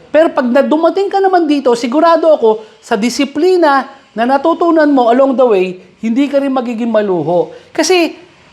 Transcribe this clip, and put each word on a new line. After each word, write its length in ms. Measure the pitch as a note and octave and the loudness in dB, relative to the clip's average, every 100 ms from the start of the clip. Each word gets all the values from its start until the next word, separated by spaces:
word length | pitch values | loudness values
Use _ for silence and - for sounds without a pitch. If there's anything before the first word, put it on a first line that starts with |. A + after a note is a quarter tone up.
| - | -2
Pero 180 | D4 E4 | 0 0
pag 160 | - B3 | 0 0
na, 140 | B3+ | 0
dumating 480 | A#3+ D4+ E4 F4 G4+ | 0 0 0 -2 -2
ka 80 | G4 | 0
naman 300 | G4 F#4 D#4+ | 0 0 0
dito, 240 | D4 B3+ | 0 0
sigurado 540 | A#3+ B3+ C#4 E4 E4 E4 | 0 -2 0 2 2 2
ako 320 | D4+ A3+ A3 - - | 2 2 0 -4 -16
sa 160 | - | -6
disiplina 920 | A3+ A#3 B3+ C#4 D4 F4 F#4 D#4+ C#4 B3 - _ | -2 -2 -2 -4 -2 0 2 2 0 -2 -12 _
na 160 | - A#3+ | -6 -2
natutunan 580 | C4+ D#4+ E4 F4 D#4+ D4+ | 0 0 0 0 2 2
mo 220 | C#4 A#3+ | 2 2
along 220 | B3 C#4 | 2 2
the 140 | B3+ B3+ | 2 2
way, 180 | G3+ F#3 F3+ - _ | 2 -2 -6 -16 _
hindi 300 | A3 A#3 C#4+ | -4 -2 -2
ka 100 | C#4 | -2
rin 140 | C#4 | -2
magiging 400 | C4 A#3+ A3+ A#3 | -4 -4 -6 -2
maluho. 640 | A3 G#3 F3+ D3 F3 D#3+ - - | -2 -2 -2 -2 -2 -2 -8 -10
Kasi, 480 | - D#4 F4+ D#4+ - - _ _ | -4 0 0 0 -6 -20 _ _